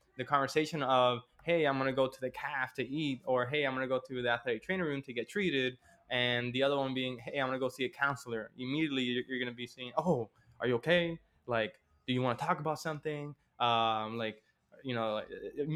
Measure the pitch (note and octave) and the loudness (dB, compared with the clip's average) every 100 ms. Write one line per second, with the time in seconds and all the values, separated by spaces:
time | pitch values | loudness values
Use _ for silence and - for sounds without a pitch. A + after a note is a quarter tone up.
0 | _ - B2+ C#3+ C3+ D#3 D#3 D#3 C3 C3 | _ -10 0 2 2 0 0 0 4 6
1 | B2 A#2+ - _ E3 E3+ D3 C3+ C3+ C3 | 6 2 -6 _ 0 2 4 2 2 2
2 | C3 - B2+ - C#3 C#3 B2+ - B2 D3 | 0 -2 -8 -6 -6 -4 -4 -4 -4 -2
3 | D3 B2 - B2+ B2 D3+ C#3 C3 C3 C3 | -2 -2 0 2 2 0 0 0 -2 -2
4 | - B2+ A#2+ A#2 B2+ A2 - F#3+ D#3+ C#3 | -4 -2 0 0 0 -2 -2 -2 -2 -4
5 | C3 A#2+ A2 G#3 F3+ C#3 B2+ B2+ _ _ | -6 -6 -4 0 2 2 0 -2 _ _
6 | - B2 B2 A#2+ B2 B2+ C#3 C#3+ C3+ C3 | -4 0 2 2 0 2 2 2 0 -2
7 | B2+ A#2+ A#2 C#3 C3 C3 B2+ - B2 - | -4 -6 -6 -2 -2 0 -2 -2 -4 0
8 | C#3 C#3 A#2+ A2+ G#2 - B2+ D3+ D#3 C3+ | 0 0 -4 -6 -8 -8 -4 -2 0 0
9 | B2 B2 B2 B2 B2 A#2+ A#2+ - B2 - | 0 -2 -2 -4 -4 -6 -12 -12 -6 -2
10 | F3 C3+ G#2+ _ _ - B2 A#2 D#3+ F3 | 2 0 -2 _ _ -2 0 2 4 4
11 | E3+ E3 _ _ - A2+ G#2+ - _ _ | 4 -4 _ _ -2 0 0 -6 _ _
12 | - B2+ B2+ A#2 D#3 D#3+ D#3 D3 D#3+ D3+ | -2 2 2 0 0 0 -2 -4 -4 -6
13 | D#3 D3 D3 - _ - A#2+ A#2 A2+ A2 | -6 -6 -8 -14 _ 0 4 4 4 2
14 | A2 A#2 A2 G#2+ _ _ _ - C3+ A#2 | -2 -2 -4 -6 _ _ _ -10 -4 -2
15 | A2 G#2+ - - G2+ C#3+ D3 | 0 -2 -4 -8 -6 -4 -2